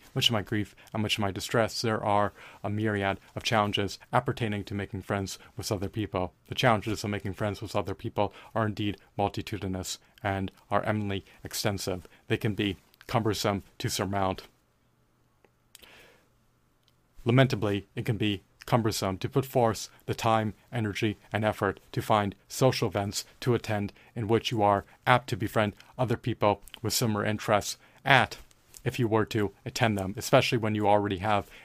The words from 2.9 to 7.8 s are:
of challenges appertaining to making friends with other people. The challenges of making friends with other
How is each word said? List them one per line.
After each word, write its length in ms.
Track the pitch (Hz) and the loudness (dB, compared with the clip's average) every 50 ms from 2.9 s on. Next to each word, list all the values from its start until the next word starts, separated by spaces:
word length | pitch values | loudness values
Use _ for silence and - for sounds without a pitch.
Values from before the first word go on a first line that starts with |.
| 104 101 98 98 98 - - - - | 0 0 0 0 -2 -2 -6 -12 -10
of 80 | 107 - | -8 -4
challenges 560 | - 117 110 104 104 101 - 101 95 - - - - - | 0 2 2 2 2 2 0 -2 -2 -4 -8 -6 -2 0
appertaining 500 | 127 127 - 120 - 120 107 104 104 95 | 0 0 0 -2 -2 -2 -4 -2 -4 -6
to 100 | - - | -6 -6
making 280 | 101 98 - - 98 | -6 -6 -6 -8 -8
friends 360 | 90 - 110 101 98 95 - - - - - - | -4 -2 -2 -2 -2 -4 -8 -12 -16 -16 -12 -8
with 140 | 98 - | -4 -4
other 180 | 113 92 98 95 | -2 -2 -4 -4
people. 440 | - 110 107 - - 95 90 87 - _ _ - | -4 -4 -4 -2 -2 -2 -2 -2 -6 _ _ -10
The 80 | - | -4
challenges 480 | - - 127 113 104 95 113 104 - - | 0 2 2 2 2 0 -2 -4 -4 -4
of 60 | 104 | -4
making 240 | 101 101 - 104 90 | -4 -4 -4 -6 -6
friends 280 | - 113 104 98 - | -4 -4 -4 -4 -6
with 140 | 113 101 - | -8 -6 -4
other 200 | 107 | -4